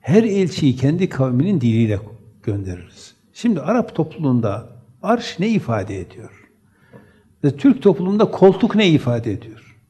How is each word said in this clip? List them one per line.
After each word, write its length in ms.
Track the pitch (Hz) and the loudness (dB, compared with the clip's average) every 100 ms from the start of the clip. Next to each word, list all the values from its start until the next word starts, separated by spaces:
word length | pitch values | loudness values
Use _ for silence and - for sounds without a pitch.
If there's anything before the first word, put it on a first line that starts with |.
Her 220 | - 185 | 4 2
elçiyi 540 | 226 196 185 - 147 120 | 4 0 0 2 0 2
kendi 320 | 131 170 185 | 0 0 -2
kavminin 520 | - 131 123 175 185 | -2 0 0 0 0
diliyle 400 | 120 113 113 101 - - - _ | 2 2 0 -2 -8 -20 -20 _
göndeririz. 720 | - 101 95 90 85 - - _ _ | -6 -6 -6 -12 -16 -20 -20 _ _
Şimdi 280 | - 240 185 | -4 -2 0
Arap 340 | 139 240 - | 0 -2 -2
topluluğunda 720 | - 156 - 147 123 107 104 - - - _ | -4 -4 -2 0 0 0 -4 -10 -20 -20 _
arş 360 | 185 233 - - | -2 -2 -2 -4
ne 100 | 208 | -2
ifade 520 | 214 - 113 98 98 | -2 -2 -4 -4 -10
ediyor? 500 | 85 - - - _ _ _ _ _ - _ _ _ _ | -12 -16 -20 -20 _ _ _ _ _ -20 _ _ _ _
Ve 120 | 147 - | -2 2
Türk 260 | 277 254 | 2 4
toplumunda 480 | 202 175 180 202 214 | 2 2 -2 0 0
koltuk 440 | - 190 190 220 | 4 4 4 0
ne 140 | 208 202 | 2 4
ifade 440 | 151 127 120 113 | 4 2 -4 -4
ediyor? 440 | 98 - - - _ | -8 -10 -20 -20 _